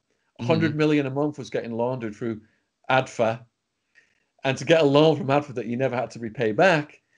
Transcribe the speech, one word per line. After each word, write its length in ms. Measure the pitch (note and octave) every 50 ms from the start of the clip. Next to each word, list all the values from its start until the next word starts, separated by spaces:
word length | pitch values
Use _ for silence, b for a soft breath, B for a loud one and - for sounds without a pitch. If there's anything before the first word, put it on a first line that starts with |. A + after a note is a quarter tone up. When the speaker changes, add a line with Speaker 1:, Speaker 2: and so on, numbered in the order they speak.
| _ _ _ _ _ _ _ -
Speaker 1:
Mm-hmm. 80 | A#2 A#2+
Speaker 2:
hundred 280 | E3 E3 E3 D#3 D3
million 300 | D3+ D#3 D3+ D3+ D3 C#3
a 60 | C3
month 260 | C3 C#3 D3 D3+ D3 -
was 140 | B2 G#2
getting 260 | - B2+ G#2 A#2 A#2 A2+
laundered 380 | A#2 B2 C3 B2+ A2+ A2 G#2+
through 260 | - B2+ A#2 A2 G#2 - _ _ _ _ _ _ _ _ -
adfa. 500 | C3 C3 C3 - - - A#2 A2 A2+ B2 - _ _ _ _ _ _ _ _ _ _ _ _ _ _ _ _ _ _ _ -
And 140 | C3+ C3 B2+
to 80 | C#3
get 160 | B2 E3 D#3+
a 20 | D#3
loan 320 | C#3+ C#3 D3 D#3 D#3+ D3+
from 120 | C#3 C#3 C3
adfa 260 | C#3 D3 C#3+ C#3+ A#2
that 140 | B2 A2 A2
you 100 | A#2+ A#2+
never 180 | C3+ C3 A#2+
had 140 | B2 A#2+ A#2
to 80 | - A2
repay 340 | A#2 A2 G#2+ - A#2+ A2 G#2
back, 480 | A2 E3+ F#3+ F3 D3+ D3 - - _ _ _ _